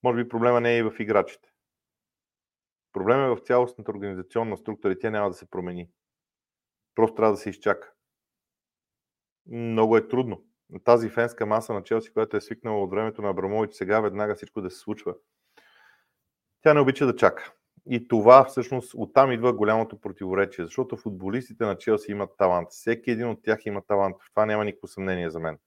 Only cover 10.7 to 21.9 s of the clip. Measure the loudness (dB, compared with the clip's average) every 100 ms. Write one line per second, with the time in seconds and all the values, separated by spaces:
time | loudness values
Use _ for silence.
10.7 | -6 4 4 4 -2 -4 -4 -2 -2 -2
11.7 | -10 -4 -4 -2 -4 -2 -4 -6 -12 -6
12.7 | -4 -4 -4 -4 -4 -6 -4 -4 -4 -6
13.7 | -6 -2 0 0 -4 -6 -6 -8 -10 -10
14.7 | -12 -12 -10 -10 -12 _ _ _ _ _
15.7 | _ _ _ _ _ _ _ _ _ 4
16.7 | 4 4 2 0 4 2 2 -16 _ _
17.7 | _ -6 -6 0 4 10 10 10 -2 -4
18.7 | -6 -8 -10 0 4 4 4 0 2 2
19.7 | 2 -2 -8 -14 -10 -4 -2 -2 -4 -10
20.7 | -6 -6 -6 -10 -10 -6 -8 -8 -6 -4
21.7 | -4 -2